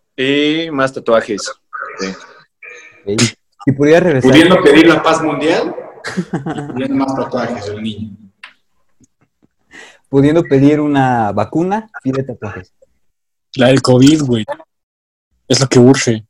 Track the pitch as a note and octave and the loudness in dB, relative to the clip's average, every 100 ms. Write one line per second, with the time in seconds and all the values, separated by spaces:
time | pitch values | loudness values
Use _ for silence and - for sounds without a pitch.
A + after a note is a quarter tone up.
0 | _ - C3 C#3+ D3+ D#3+ E3 C#3 C3 C3+ | _ -6 -2 0 -2 -4 -6 -4 -4 -4
1 | - A2+ A#2 G2 - - _ - - - | -2 0 0 -6 -8 -14 _ -16 -16 -12
2 | F#2+ F#2 - - _ _ - - - _ | -12 -12 -18 -20 _ _ -20 -20 -20 _
3 | G2+ A2 A#2 - _ _ C#3+ C3+ D3 E3+ | -8 -4 -4 -6 _ _ -4 0 2 4
4 | F3+ C3+ B2+ C#3+ F3 F#3 C#3+ D3+ E3+ D#3 | 4 2 4 6 6 4 4 4 4 2
5 | D#3+ D#3 D#3 C#3+ D#3 G3+ - - - - | 0 0 -2 -2 -2 -2 -4 -10 -16 -18
6 | - - E3 D3 D3 D3 C#3+ B2 C#3 C3+ | -10 -8 -8 -8 -8 -10 -10 -8 -4 -2
7 | C3+ C3+ A#2+ B2 A#2 A#2+ G2+ G#2 A2 G#2 | -2 -4 -6 -6 -6 -8 -10 -10 -10 -10
8 | A2 - - _ - _ _ _ _ _ | -12 -16 -20 _ -20 _ _ _ _ _
9 | _ _ _ _ _ _ _ - - _ | _ _ _ _ _ _ _ -20 -20 _
10 | _ C#3 C#3+ E3 - C#3 C#3 D3+ D3 C#3 | _ 2 2 2 2 2 4 2 0 0
11 | C3 A#2+ G#2 G2+ G#2+ D#3+ F3+ G#3+ A3 - | 0 0 -2 -2 -4 -4 -4 -4 -8 -10
12 | C3 C3 C3+ A2+ G#2 F#2+ - _ _ _ | -6 -6 -8 -12 -14 -14 -18 _ _ _
13 | _ _ _ _ _ - B2 C3+ - B2+ | _ _ _ _ _ 0 2 2 2 4
14 | C3+ D#3 C3+ A#2 G#2 - _ _ _ _ | 6 4 0 -4 -4 -12 _ _ _ _
15 | _ _ _ _ - B2 C3 C3 B2 C3+ | _ _ _ _ -4 -2 2 4 6 4
16 | B2+ A2 | 0 -4